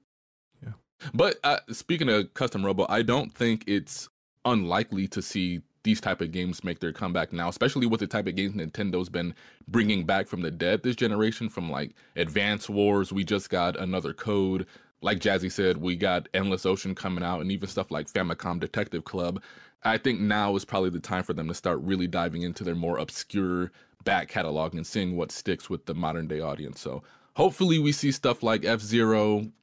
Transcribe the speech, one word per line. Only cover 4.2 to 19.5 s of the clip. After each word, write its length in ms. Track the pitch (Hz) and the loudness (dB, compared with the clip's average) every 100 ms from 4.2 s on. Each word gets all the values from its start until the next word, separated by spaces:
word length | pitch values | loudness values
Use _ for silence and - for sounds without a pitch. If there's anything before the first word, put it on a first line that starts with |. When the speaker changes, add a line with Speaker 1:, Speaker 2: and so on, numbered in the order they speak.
| _ _ | _ _
Speaker 2:
unlikely 640 | 123 113 87 92 110 98 98 | 0 2 2 0 0 -2 -2
to 120 | - | -4
see 400 | - 98 90 87 - _ | -4 -2 -2 -2 -8 _
these 180 | 110 107 | 2 2
type 180 | 104 92 | 2 -2
of 120 | 85 | -2
games 320 | 87 90 87 | -2 -4 -4
make 160 | 92 85 | -6 -4
their 120 | 85 | -4
comeback 400 | 78 95 87 80 | -4 -2 0 -2
now, 160 | 85 85 | -2 -4
especially 380 | - 123 - 120 | 0 0 2 0
with 140 | 113 | 0
the 80 | 95 | 0
type 180 | 107 95 | -2 -2
of 80 | 90 | -2
games 200 | 98 101 | -2 -2
Nintendo's 520 | 80 - 101 90 90 | -6 -4 -2 -2 -2
been 280 | 90 87 - - - - | -4 -4 -6 -14 -20 -2
bringing 360 | 113 107 101 | 2 4 2
back 220 | 82 98 95 | 2 0 0
from 160 | 92 | -4
the 80 | 82 | -4
dead 320 | 85 87 104 | 0 2 2
this 140 | 127 120 | 2 0
generation, 520 | 117 104 107 110 113 | 0 2 2 0 -6
from, 220 | - 85 | -6 -6
like, 220 | 69 73 - _ - | -4 -6 -10 _ -4
Advance 520 | 85 76 101 104 - | 0 2 2 0 -2
Wars. 460 | 101 101 101 95 | 2 4 4 2
We 100 | 98 | -2
just 280 | 95 104 - | 0 0 2
got 280 | 92 87 87 | 2 2 0
Another 320 | 92 92 71 | -2 -2 -2
Code. 540 | - - 101 95 92 92 - _ _ | -4 0 2 2 0 -4 -12 _ _
Like 160 | 92 101 | -2 0
Jazzy 320 | 101 95 92 | 2 2 2
said, 260 | - 92 85 | 2 2 2
we 180 | 87 87 | 0 0
got 320 | 98 90 82 | 2 2 0
Endless 320 | 95 98 92 95 | -2 0 0 0
Ocean 300 | 95 98 92 | 0 -2 -6
coming 280 | 98 90 | -4 -4
out, 180 | 87 90 | -2 -2
and 100 | 90 | -2
even 180 | 98 98 | -4 -4
stuff 220 | - 92 | -6 -4
like 160 | 76 76 | -4 -4
Famicom 480 | - 90 82 92 87 | -2 -2 -2 -4 -4
Detective 440 | 80 - 104 85 | -4 -2 -4 -4
Club. 400 | - 92 87 92 - | -6 -4 -2 -4 -8